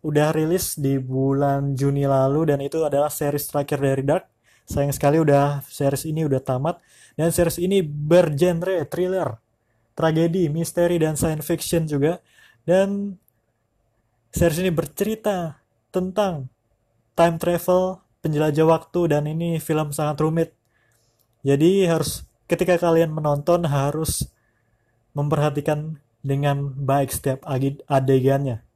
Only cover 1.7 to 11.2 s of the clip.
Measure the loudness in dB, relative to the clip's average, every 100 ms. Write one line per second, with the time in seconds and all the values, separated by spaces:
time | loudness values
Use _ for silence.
1.7 | -2 -2 0 2 2 2 2 0 0 -2
2.7 | -2 0 0 0 -2 -4 -4 -4 -4 -4
3.7 | -2 0 0 0 -2 -2 _ _ _ _
4.7 | -2 -2 0 2 2 4 4 4 -2 -8
5.7 | -4 -2 -2 -4 -4 -2 -2 -2 -2 -2
6.7 | -6 _ _ -20 -2 0 2 0 0 0
7.7 | 0 0 -4 4 4 6 2 2 0 -2
8.7 | -2 -2 -2 -2 0 -4 -6 _ _ _
9.7 | _ _ -2 0 2 2 2 0 -2 -4
10.7 | 0 0 2 0 0